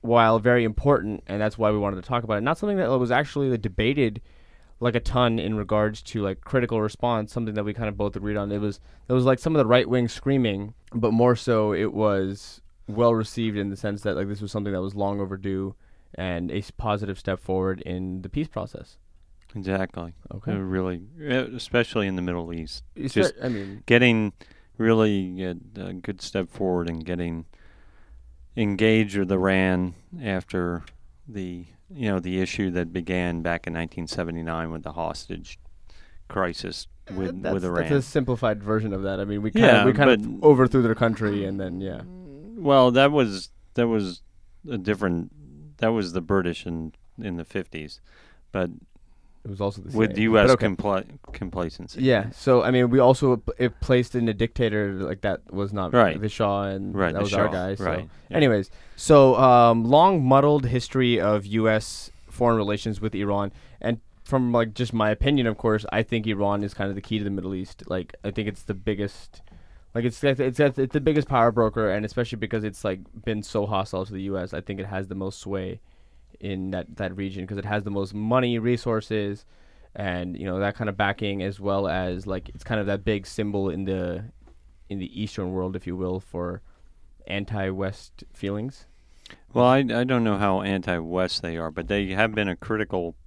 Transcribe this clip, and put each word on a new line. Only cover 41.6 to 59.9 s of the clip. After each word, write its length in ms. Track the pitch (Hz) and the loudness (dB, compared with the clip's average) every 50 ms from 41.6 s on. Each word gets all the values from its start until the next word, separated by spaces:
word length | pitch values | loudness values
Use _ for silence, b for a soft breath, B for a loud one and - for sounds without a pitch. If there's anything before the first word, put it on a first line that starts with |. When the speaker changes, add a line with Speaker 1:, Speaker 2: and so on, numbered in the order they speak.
Speaker 1:
then, 220 | 95 92 85 92 98 | -6 -6 -6 -6 -8
yeah. 180 | 95 85 62 - - - - - - - 139 156 208 226 | -8 -8 -10 -12 -14 -16 -18 -18 -18 -18 -18 -18 -18 -14
Speaker 2:
Well, 340 | 233 175 147 139 135 127 127 120 | -4 2 6 8 8 8 8 8
that 200 | 131 135 143 147 | 6 6 6 6
was, 380 | 151 131 110 98 95 - - - - - - - | 4 2 2 0 -6 -10 -12 -20 -20 -20 -8 -2
that 140 | - 120 117 | 0 2 2
was 340 | 113 110 101 92 87 - - - _ - - - - - - 160 | 2 0 0 -2 -6 -10 -16 -20 _ -20 -20 -20 -20 -20 -12 -8
a 100 | 123 107 | -8 -6
different, 520 | 90 98 107 98 104 95 87 85 - - - - - - - - - - - | -2 -2 -2 0 2 0 0 0 -2 -6 -10 -20 -20 -20 -20 -20 -20 -20 -8
that 160 | - - 113 117 | 0 0 2 2
was 220 | 113 101 87 85 | 2 -2 -2 -4
the 80 | 92 85 | -6 -2
British 420 | 80 98 98 92 87 85 - - | 0 0 0 2 0 -4 -6 -6
in, 300 | 87 85 82 80 80 - - - - - - | -8 -6 -6 -6 -8 -10 -16 -20 -20 -16 -12
in 160 | 117 104 90 | -10 -8 -8
the 80 | 85 82 | -8 -10
fifties, 560 | - - 104 87 - - 82 76 76 - - b b b b b b b b b _ | -8 -8 -8 -8 -8 -10 -12 -12 -12 -16 -20 b b b b b b b b b _
but 200 | - 98 92 87 - - - _ _ - - - - _ _ _ - - - | -4 -4 -4 -4 -6 -12 -20 _ _ -20 -20 -20 -20 _ _ _ -20 -16 -12
Speaker 1:
It 60 | - | -12
was 100 | 98 95 | -8 -4
also 220 | 101 101 101 101 92 | -4 -4 -4 -6 -12
the 80 | - - 110 | -6 0 2
Speaker 2:
with 160 | 110 107 - | 2 2 2
Speaker 1:
C 60 | 101 | 2
I 0 | |
A. 100 | 107 110 | 2 6
Speaker 2:
U 80 | 110 110 | 6 8
S 80 | 101 | 8
Speaker 1:
But 60 | 123 131 | 8 6
okay. 120 | 117 113 104 | 4 4 -2
Speaker 2:
compli-, 500 | 95 - - 104 98 95 98 - - 143 - - - | -2 -2 -2 -2 -2 -2 -4 -6 -16 -20 -18 -16 -12
complacency. 680 | - 104 90 87 95 87 82 - - 87 - - - | -10 -10 -8 -6 -4 -6 -6 -6 -10 -16 -16 -6 0
Speaker 1:
Yeah, 300 | 131 131 123 107 101 113 | 2 4 4 4 2 -2
so, 320 | - - - - 127 123 76 | -8 -6 2 4 4 6 6
I 80 | 113 | 4
mean, 200 | 127 127 123 120 | 4 4 4 4
we 100 | 120 135 | 6 6
also 380 | 127 127 131 127 - 135 127 113 | 8 8 6 6 4 2 2 2
p-, 140 | - - - - | -2 -8 -4 -2
it 140 | 123 123 - - | -2 -2 -2 -4
placed 340 | - - 131 123 127 - - | 0 2 2 2 2 0 -2
an 120 | 123 117 117 107 | -2 0 0 0
dictator 560 | 98 113 113 - - 123 113 104 107 104 101 98 92 95 67 | 0 -2 -2 0 0 -2 0 0 0 -2 -2 -4 -4 -4 -6
like 120 | 87 95 - | -6 -4 -2
that 300 | 104 92 - - - - | -4 -4 -4 -8 -10 -6
was 200 | 95 101 98 104 | -4 -4 -4 -2
not 200 | 104 92 87 - | -4 -4 2 6
Speaker 2:
Right. 280 | 123 113 92 78 80 | 6 6 6 4 0
Speaker 1:
the 80 | 104 107 | -4 -6
Shah, 340 | - - 110 101 101 101 101 98 98 | -2 0 0 0 0 0 -2 -2 -4
and 200 | 98 98 98 87 | -6 -6 -6 -2
Speaker 2:
Right, 180 | 98 95 87 80 | 0 0 0 2
Speaker 1:
that 60 | 95 | 0
Speaker 2:
the 60 | 104 | -2
Speaker 1:
was 100 | 101 98 | 0 2
our 120 | 98 - | 2 0
Speaker 2:
Shah, 60 | - 98 | 0 0
Speaker 1:
guy, 220 | 92 90 95 98 | -2 -4 -4 -4
so. 100 | 98 98 | -2 -2
Speaker 2:
right, 240 | 87 78 78 - - b b b b | -2 -2 -2 -6 -8 b b b b
yeah. 60 | - | 2
Speaker 1:
Anyways, 340 | - 151 131 113 104 95 - b b b b b | 4 4 6 4 4 0 -2 b b b b b
so, 400 | b - - 156 143 139 135 127 | b 4 8 10 10 10 10 8
um, 480 | 107 131 131 123 123 120 120 117 113 113 | 8 8 8 8 10 8 8 6 4 4
long 380 | 117 | 4